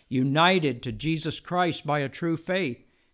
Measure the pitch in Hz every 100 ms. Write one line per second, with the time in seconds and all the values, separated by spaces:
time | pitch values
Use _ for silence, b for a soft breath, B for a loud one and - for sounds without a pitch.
0 | B 127 135 139 175 190 151 123 127 110
1 | 147 160 156 - - 180 180 - 147 147
2 | 135 - 165 165 - 185 165 - _ _
3 | _